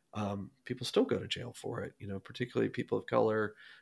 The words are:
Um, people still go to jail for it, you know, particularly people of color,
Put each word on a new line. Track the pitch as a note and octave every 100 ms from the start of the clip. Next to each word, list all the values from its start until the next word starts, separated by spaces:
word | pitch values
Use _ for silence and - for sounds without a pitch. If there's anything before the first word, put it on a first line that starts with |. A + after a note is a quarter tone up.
| _
Um, | - G2+ G2+ F#2+ -
people | - B2 A#2+
still | -
go | C4 -
to | G2+
jail | - A#2+ -
for | - A2+
it, | G2 -
you | G2+
know, | G2
particularly | - - B2 A#2+ A2+
people | - - G#2+
of | -
color, | A#2+ A2 A2 G#2 - - -